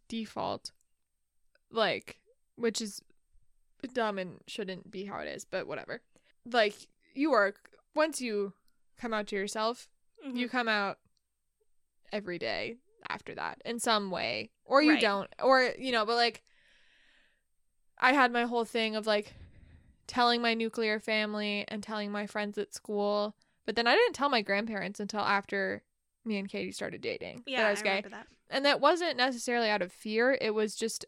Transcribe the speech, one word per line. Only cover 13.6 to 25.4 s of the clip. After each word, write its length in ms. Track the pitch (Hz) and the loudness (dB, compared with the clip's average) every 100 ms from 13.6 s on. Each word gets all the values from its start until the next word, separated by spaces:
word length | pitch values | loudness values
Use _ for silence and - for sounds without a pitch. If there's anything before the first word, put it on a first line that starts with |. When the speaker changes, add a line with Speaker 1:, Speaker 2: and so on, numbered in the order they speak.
| - | -8
Speaker 1:
in 140 | 233 | -4
some 320 | 240 220 202 | 0 0 0
way, 400 | 180 113 107 - _ - | -4 -4 -4 -8 _ 2
or 160 | 269 | 4
you 80 | 302 | 6
Speaker 2:
Right. 100 | 302 | 6
Speaker 1:
don't, 320 | 220 202 - - | 4 2 -4 0
or, 300 | 247 262 247 - | 6 6 4 0
you 120 | 262 | -2
know, 140 | 240 214 | 0 2
but, 100 | 233 | 2
like, 280 | 233 - _ _ _ _ _ _ _ _ _ _ _ _ _ _ _ - | 2 0 _ _ _ _ _ _ _ _ _ _ _ _ _ _ _ 2
I 160 | 254 | 4
had 180 | 285 247 | 6 6
my 120 | 240 | 4
whole 220 | 240 240 226 | 0 0 0
thing 300 | 240 220 220 | 0 0 0
of, 100 | 214 | 2
like, 260 | 208 208 - - - - - - _ - | 0 0 -10 -20 -20 -20 -20 -20 _ -6
telling 340 | - 240 240 | 2 4 4
my 120 | 233 | 2
nuclear 460 | 226 226 226 220 214 | 0 -2 -2 0 0
family 680 | 220 214 214 208 208 208 - | 0 0 0 -2 -2 -4 -4
and 140 | 214 | -8
telling 280 | 202 214 208 | -8 -6 -4
my 140 | 202 208 | -6 -6
friends 300 | 214 208 208 | -6 -6 -4
at 160 | - | -6
school, 640 | - - 208 202 208 208 - _ _ - | -8 -6 -2 0 0 -2 -6 _ _ -6
but 100 | 220 | 0
then 120 | 233 | 4
I 80 | 320 | 6
didn't 180 | 466 | 4
tell 160 | 311 285 | 4 2
my 120 | 254 | 2
grandparents 580 | 208 196 220 208 180 208 | 2 0 -2 -4 -6 -6
until 200 | 202 214 | -6 -2
after 600 | - 202 | 2 0